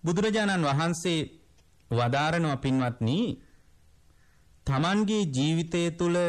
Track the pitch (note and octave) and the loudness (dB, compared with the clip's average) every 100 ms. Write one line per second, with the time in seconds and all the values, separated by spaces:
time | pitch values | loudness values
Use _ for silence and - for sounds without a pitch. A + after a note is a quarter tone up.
0 | D#3+ F3 G#3+ G#3+ G#3 F#3 D3 C#3 E3 E3+ | -2 0 0 0 0 0 2 2 0 -2
1 | F3+ E3 C#3+ - _ _ _ _ _ A#2 | -2 -2 -4 -10 _ _ _ _ _ 0
2 | A#2+ C3+ D3+ E3+ D#3+ C3 C3+ C3 B2+ A#2+ | 2 2 0 0 0 -2 0 0 0 -2
3 | A2+ D#3 A3+ - - - - - - - | -2 0 -2 -4 -12 -20 -20 -20 -20 -20
4 | - - - - _ - - C3+ E3 G3+ | -20 -20 -20 -20 _ -12 -2 0 2 2
5 | G#3 G#3+ F#3 B2+ D3 E3 E3 E3+ E3+ E3 | 2 0 0 0 0 0 0 -2 -2 0
6 | F3 F3 | 0 2